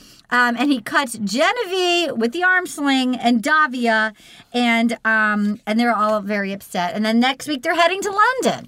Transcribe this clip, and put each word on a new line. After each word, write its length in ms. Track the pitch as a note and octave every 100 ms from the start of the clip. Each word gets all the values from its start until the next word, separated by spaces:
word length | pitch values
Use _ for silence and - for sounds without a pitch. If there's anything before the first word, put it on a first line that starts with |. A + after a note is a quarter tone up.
| - - -
um, 260 | B3 B3 A#3
and 140 | C#4+
he 100 | C4+
cuts 380 | - D#4 C#4 G#3+
Genevieve 960 | G3+ A3 E4+ B4 G4+ F#4+ F4+ F4 E4 A3+
with 140 | A3+
the 140 | D#4+
arm 220 | F4+ F#4 F#4
sling 500 | - C#4+ C4 B3+ B3
and 260 | A#3+ B3
Davia, 720 | G#3 D#4 D4+ B3 A#3 A3 G#3+ G#3 - - -
and, 420 | A#3+ A#3+ A#3 A#3 A#3
um, 560 | A3 A3 G#3+ G#3 G#3 G#3 -
and 140 | A3
they're 140 | A#3+
all 260 | G#3+ G#3+ G#3+
very 320 | G3 G#3 G3
upset. 420 | G3 - G3 F3
And 100 | F#3
then 140 | G#3+ A3+
next 300 | B3+ C4+ -
week, 160 | D4
they're 100 | D#4+
heading 260 | E4 E4+ F#4+
to 80 | G4
London. 580 | G4 A4 C5 D4+ C#3+